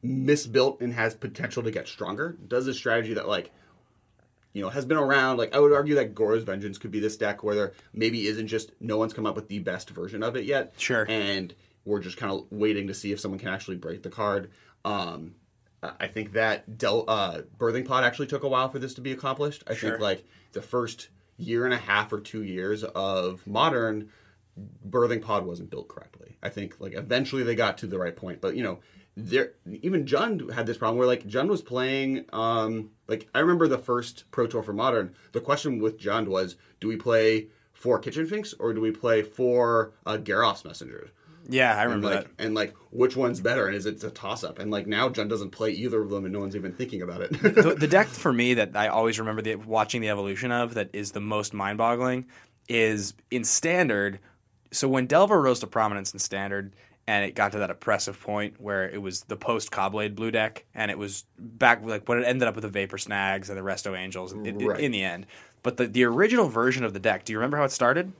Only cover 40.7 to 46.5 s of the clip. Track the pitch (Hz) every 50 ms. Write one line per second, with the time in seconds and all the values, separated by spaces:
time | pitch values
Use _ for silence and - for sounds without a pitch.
40.7 | - - - 64 60 - - - _ _ _ - - - - - 127 131 131 123
41.7 | 110 104 107 120 120 104 101 104 98 98 - - - - - 110 107 107 107 -
42.7 | - - _ _ - 117 123 127 127 127 135 120 117 87 92 117 120 131 107 95
43.7 | 98 104 92 107 107 107 - - - - - 98 107 - - 80 - - 95 107
44.7 | 104 101 92 95 107 104 123 131 - - 104 104 113 110 101 92 - - 110 110
45.7 | 101 - 113 123 - 110 107 98 101 101 98 92 95 101 101 95